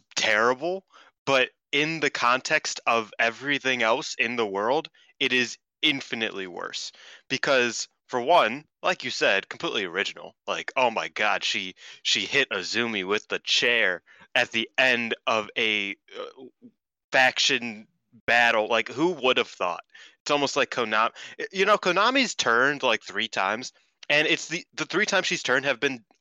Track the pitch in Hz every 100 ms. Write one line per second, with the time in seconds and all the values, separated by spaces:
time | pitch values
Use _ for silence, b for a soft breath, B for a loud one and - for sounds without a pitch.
0 | _ - 107 107 120 127 165 190 _ b
1 | b _ - 135 127 _ - 143 151 160
2 | 143 - 120 127 - 156 - - - 117
3 | 104 - 117 113 135 139 131 123 113 127
4 | 156 - 117 120 107 95 110 147 156 b
5 | b b 135 127 117 - _ - 156 139
6 | - 120 110 95 92 87 90 - - B
7 | B B B 135 - 135 120 110 - _
8 | - 127 127 175 113 135 - _ - 185
9 | 127 - 143 98 - - 127 120 92 90
10 | 98 - 80 _ - 85 - - 123 104
11 | 80 - 107 92 - 107 95 - B B
12 | - 113 95 139 135 104 87 104 117 107
13 | 92 104 - 95 - - 123 120 101 87
14 | _ b b 127 120 113 107 - 131 120
15 | 113 - - 113 104 - 113 107 98 -
16 | _ 95 - - 131 _ 120 _ _ _
17 | - 135 131 - - 131 117 107 107 _
18 | _ 117 - 117 117 117 107 113 113 120
19 | 180 160 127 123 113 - 92 87 - B
20 | B B - 147 143 147 127 - 110 107
21 | 113 B B B - 190 196 202 190 175
22 | 220 269 240 - - 117 135 143 131 110
23 | - 95 110 - 95 110 127 _ _ _
24 | - 147 151 165 - 170 - - 151 170
25 | 208 196 180 170 - 127 139 120 143 123
26 | _ _